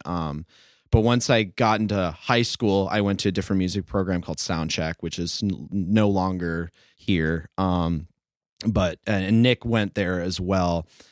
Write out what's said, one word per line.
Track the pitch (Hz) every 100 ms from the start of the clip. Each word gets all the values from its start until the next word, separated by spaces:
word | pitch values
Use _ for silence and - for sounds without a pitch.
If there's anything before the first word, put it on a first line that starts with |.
| -
Um, | 87 80 73 82 _ _ _ _
but | 113
once | 110 123 -
I | 120
got | 104 - 113 107
into | 107 101 87
high | 82 - 120
school, | 117 - 110 98 98
I | 104
went | 101 98
to | 101
a |
different | 92 92 95
music | 92 95 87
program | 101 92 90
called | 85 85
Soundcheck, | - 82 82 - 80 82
which | 85 -
is | 85 -
n-, | 101 57 76
no | 98 87 107 104
longer | 98 92 92 87 82 85 - _ _
here. | - 90 80 82 82 -
Um, | 95 90 82 82 80 _ _ _ _ _ 110
but, | 104 90 80 -
and | 101 95 113
Nick | 123 120
went | 120 113 104
there | - 90 90
as | 87 90
well. | 92 95 90 85 85 _ -